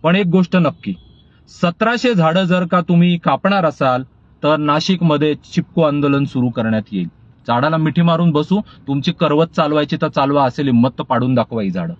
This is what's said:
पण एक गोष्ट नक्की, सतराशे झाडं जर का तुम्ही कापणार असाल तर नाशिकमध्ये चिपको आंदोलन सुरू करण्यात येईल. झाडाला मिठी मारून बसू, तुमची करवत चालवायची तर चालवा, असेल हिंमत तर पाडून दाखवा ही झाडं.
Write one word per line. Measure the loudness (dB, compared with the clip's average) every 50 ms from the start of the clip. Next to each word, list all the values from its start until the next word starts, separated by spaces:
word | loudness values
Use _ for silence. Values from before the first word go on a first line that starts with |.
| 2
पण | 2 0
एक | 2 2
गोष्ट | 2 2 2 2 2 2
नक्की, | 2 2 0 -2 -4 -10 -10 -10 -10 -12 -20 -20 _ _ _ _ _ _ _ -8 -2 -2
सतराशे | -2 -2 _ -2 -2 -2 0 0 0 2
झाडं | 2 2 2 2 0 0
जर | 0 0 -2 0
का | 0 -2 -2
तुम्ही | 0 2 2 2 4 2 0 0
कापणार | 0 -2 -2 0 _ 0 0 2 0
असाल | -2 -2 0 0 0 0 -2 -4 -8 _ _ _ _ -18 _ -2
तर | 0 0
नाशिकमध्ये | 0 0 0 0 0 0 -2 -2 0 2 2 2 2 2 0 -2
चिपको | -4 -8 -6 -4 -4 -4 -2 -2 0 0
आंदोलन | 0 0 0 0 0 2 0 0
सुरू | -2 -2 -2 -2 -2
करण्यात | -2 -4 -4 -2 -2 -2 -4 -4 -6
येईल. | -6 -6 -6 _ _ -20 -20 -20 _ _ -2
झाडाला | -2 0 0 0 0
मिठी | 0 0 0 0 2 2
मारून | 2 2 2 2 2
बसू, | 2 0 0 0 -2 -2
तुमची | -2 -6 -16 -20 -8 -6 -4 -2 -2 -4 -2
करवत | 0 0 0 2 2 0
चालवायची | 0 0 -2 -2 0 0 -2 -2 -2 -4 -4 -4
तर | -4
चालवा, | -2 -2 0 0 2 0 0
असेल | 0 -2 -2 -2
हिंमत | 2 2 4 2 2 0 -4
तर | -6
पाडून | -4 -2 -2 0 0 0
दाखवा | 0 -2 -2 -4 -6 -4
ही | -4
झाडं. | -4 -4 -6 -6 -8 -12